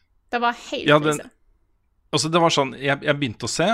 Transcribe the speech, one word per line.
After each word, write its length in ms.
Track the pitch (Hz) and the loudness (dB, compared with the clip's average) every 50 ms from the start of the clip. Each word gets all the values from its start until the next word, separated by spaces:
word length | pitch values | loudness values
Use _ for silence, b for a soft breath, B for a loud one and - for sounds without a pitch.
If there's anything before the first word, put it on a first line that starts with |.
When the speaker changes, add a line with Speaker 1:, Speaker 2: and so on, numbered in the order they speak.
| b b _ _ _ _ | b b _ _ _ _
Speaker 1:
Det 100 | - 240 | -4 -2
var 160 | 240 240 240 | 0 -2 -2
helt 300 | - - - - 262 - - | -4 -8 -10 -10 -2 2 4
Speaker 2:
Ja, 80 | - 208 | 4 4
den 200 | - 156 147 143 | 4 0 -2 -2
Speaker 1:
krise. 100 | 104 - - _ _ _ _ _ _ _ _ _ _ _ _ _ _ _ - | -6 -14 -20 _ _ _ _ _ _ _ _ _ _ _ _ _ _ _ -2
Speaker 2:
altså, 180 | 151 - 160 | -2 0 2
det 100 | 165 175 | 2 4
var 80 | 165 165 | 4 4
sånn, 240 | - 151 139 131 120 120 | 4 2 0 0 -4 -4
jeg, 180 | 131 139 139 139 - | -2 -2 -2 0 0
jeg 120 | 147 143 143 | -2 0 0
begynte 260 | 143 123 110 - - | -2 -4 -4 -6 -8
å 40 | 113 | -6
se, 200 | - - 160 196 | -2 0 0 0